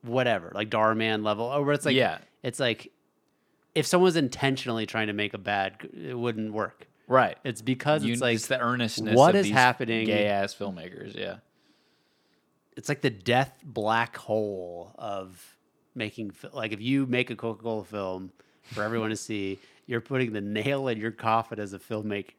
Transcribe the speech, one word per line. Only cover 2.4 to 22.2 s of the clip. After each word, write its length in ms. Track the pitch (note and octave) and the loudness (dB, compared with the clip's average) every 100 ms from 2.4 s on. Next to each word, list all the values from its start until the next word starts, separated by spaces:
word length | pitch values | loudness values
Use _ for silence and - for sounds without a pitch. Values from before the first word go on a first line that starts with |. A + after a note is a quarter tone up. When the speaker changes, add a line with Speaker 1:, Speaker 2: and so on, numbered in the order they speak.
Speaker 1:
it's 180 | C3 - | -10 -2
like, 320 | B2+ A2 - _ _ _ _ _ _ _ _ | -2 -2 -8 _ _ _ _ _ _ _ _
if 120 | - D3+ | -2 2
someone's 300 | F3+ F#3 E3 | 6 6 4
intentionally 720 | C3+ - C3+ C3+ B2+ A#2 G#2+ | 0 0 0 0 -2 -4 -2
trying 200 | A2+ G#2+ | -2 -2
to 40 | |
make 220 | G#2 G#2 | -2 -4
a 40 | G#2+ | -4
bad, 500 | F#2+ G2+ G2 G2 - | -2 0 0 -4 -16
it 220 | - - B2 | -12 -10 -4
wouldn't 340 | A#2+ A2 A2 | -4 -2 -4
work. 340 | G#2+ G2+ - - _ _ | -2 -4 -6 -20 _ _
Speaker 2:
Right. 300 | F3 A2 - | 4 4 0
Speaker 1:
It's 180 | C#3 G#2+ | -8 -6
because 420 | A2+ C3 D3 D3+ | -2 -2 2 2
Speaker 2:
You, 80 | B2+ | 2
Speaker 1:
it's 100 | A#2+ | 0
like, 140 | B2+ A2+ | 2 0
Speaker 2:
it's 100 | - | 0
the 120 | C3 | -2
earnestness 560 | A#2+ B2 A#2 - G#2+ A2+ | 0 0 -2 -2 4 8
Speaker 1:
what 140 | D3 | 8
Speaker 2:
of 60 | G3+ | 8
Speaker 1:
is 60 | C3+ | 4
Speaker 2:
these 60 | |
Speaker 1:
happening? 520 | A2 B2+ B2 A#2+ A2+ A2 | 6 6 4 -2 0 2
Speaker 2:
gay-ass 480 | G#2 G#2 G2+ G2 | 2 2 0 -2
filmmakers, 600 | - G2+ F2+ E2+ F2+ - F#2+ | -4 -8 -8 -12 -14 -14 -10
yeah. 200 | F#2+ F#2+ _ _ _ _ _ _ _ _ _ _ _ _ _ - | -10 -10 _ _ _ _ _ _ _ _ _ _ _ _ _ -16
Speaker 1:
It's 120 | A2 | -6
like 120 | C#3+ | -2
the 100 | C#3+ | -2
death 480 | G#2+ F#2 A#2+ C3+ - | -2 2 2 2 -6
black 520 | D3+ A#2 G#2+ A2+ A#2 - | -12 -4 0 0 0 -6
hole 760 | - A2 G#2+ G2 F2+ F2 F2 - | -4 -2 -2 -6 -10 -12 -16 -12
of 580 | A2 G2 F#2 F#2 - _ _ _ _ | -8 -8 -10 -18 -20 _ _ _ _
making 360 | - G#2+ - G#2 | -8 -8 -6 -10
fi-, 200 | - - | -10 -14
like, 200 | C#3 A2+ | -8 -6
if 80 | G#2 | -4
you 260 | A#2 C#3 C3+ | 0 2 2
make 240 | B2 C3 | 2 0
a 60 | A#2+ | -4
Coca-Cola 480 | A#2 G#2+ A2+ A2 | -6 -6 -4 -6
film 460 | G#2 G#2 F#2+ F#2 F#2+ _ _ _ | -6 -6 -4 -6 -10 _ _ _
for 200 | - A2 | -16 -6
everyone 260 | G#2+ A#2 G#2+ | -4 -2 -2
to 60 | G#2+ | -4
see, 420 | - G#2+ G2 G2 - _ - | -6 -6 -4 -8 -12 _ -6
you're 140 | A#2+ | -6
putting 320 | - C3+ B2+ | -2 -2 0
the 80 | G#2+ | -2
nail 460 | G2+ G#2+ G#2+ C#3 C3+ | -4 -2 0 0 -2
in 100 | A2+ | -2
your 120 | A2 | -4
coffin 480 | G#2+ A2+ A2+ A2+ A2 | -4 2 2 2 -6
as 140 | G#2 | -8
a 60 | F#2+ | -10
filmmaker. 540 | - G#2+ G#2+ G2+ | -8 -6 -4 -4